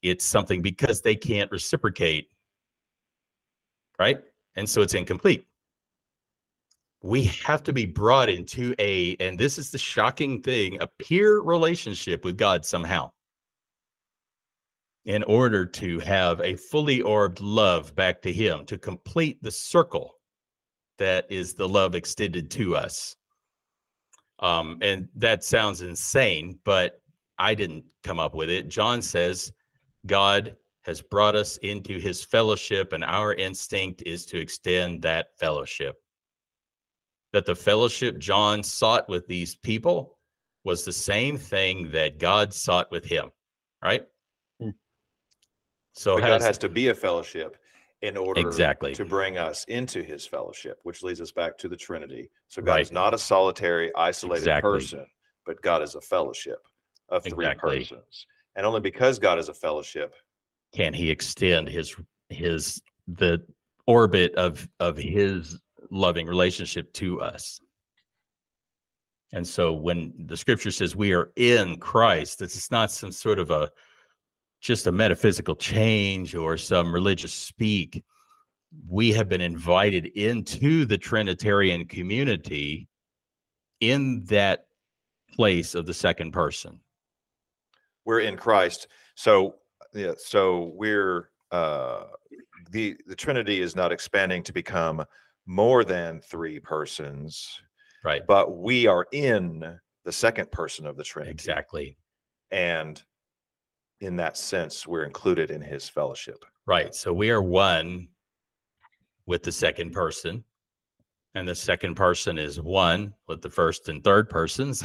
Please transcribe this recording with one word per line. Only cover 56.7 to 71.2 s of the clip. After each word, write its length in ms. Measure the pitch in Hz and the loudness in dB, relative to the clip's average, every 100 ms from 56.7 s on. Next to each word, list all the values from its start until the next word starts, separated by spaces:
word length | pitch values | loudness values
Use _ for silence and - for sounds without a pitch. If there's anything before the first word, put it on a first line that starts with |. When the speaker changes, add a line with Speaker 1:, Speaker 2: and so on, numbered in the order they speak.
| _ _ _ - | _ _ _ -6
Speaker 3:
of 140 | 90 | -4
three 220 | 90 82 80 | -4 -4 -4
Speaker 1:
Exactly. 320 | 69 82 67 | -2 -2 -2
Speaker 3:
persons. 460 | 64 60 _ - - _ _ 98 | -6 -14 _ -20 -20 _ _ -4
And 100 | 101 | 0
only 140 | 110 | 0
because 380 | 98 - 127 120 | -2 2 2 4
God 200 | 98 85 | 2 2
is 100 | 80 | -2
a 60 | |
fellowship 600 | - 80 76 73 78 73 _ _ _ _ _ _ | -6 -4 -4 -6 -8 -10 _ _ _ _ _ _
Speaker 1:
Can 180 | - 80 | -4 -2
he 180 | 73 82 | -2 -2
extend 580 | 80 - - 92 85 76 | -2 -4 0 2 2 0
his, 260 | 82 73 - 85 _ - | -8 -8 -12 -20 _ -20
his, 540 | - 87 80 71 - _ _ - | -6 -2 -2 -4 -10 _ _ -12
the 360 | 87 90 85 - _ _ _ - | 0 2 2 -2 _ _ _ 6
orbit 480 | 120 110 95 87 | 8 8 6 4
of, 340 | - 90 76 - - | 2 0 -2 -12 -4
of 160 | 87 76 | -2 -2
his 640 | 71 98 98 92 78 82 _ _ - | -2 2 2 0 -8 -16 _ _ -10
loving 360 | 95 90 85 82 | 0 2 2 -2
relationship 680 | 90 90 90 87 90 82 | 2 2 2 -8 -8 -10
to 260 | - 92 87 | -6 -6 -4
us. 380 | - - - - _ _ _ _ _ _ _ _ _ _ _ _ _ _ _ _ - | -6 -8 -14 -16 _ _ _ _ _ _ _ _ _ _ _ _ _ _ _ _ -14
And 140 | 87 87 | -10 -6
so 260 | - 85 | 0 0
when 400 | 80 82 85 80 - 82 | 0 -2 -2 -4 -12 -12
the 100 | 85 | -6
scripture 340 | - 113 107 | 0 0 0
says 260 | - 90 87 | -2 -4 -2
we 160 | 101 | 2
are 160 | 87 | 2